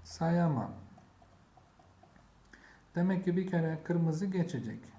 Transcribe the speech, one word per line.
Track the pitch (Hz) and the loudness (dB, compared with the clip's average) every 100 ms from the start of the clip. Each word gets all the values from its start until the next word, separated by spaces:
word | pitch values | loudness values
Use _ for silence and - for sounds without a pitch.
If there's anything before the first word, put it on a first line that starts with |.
sayamam. | - - 165 170 170 131 104 - - - - - - - - - - _ - - - - - - - - - - - | -16 -4 0 2 2 2 -2 -8 -16 -20 -20 -20 -20 -20 -20 -20 -20 _ -20 -20 -20 -20 -20 -20 -20 -20 -20 -20 -8
Demek | 170 180 185 | 0 2 2
ki | 185 180 | 2 0
bir | 190 | 2
kere | 170 160 160 | 0 0 -2
kırmızı | - 170 165 160 196 | -2 2 2 0 -2
geçecek. | 185 170 127 110 113 - | 0 -2 -2 -6 -10 -14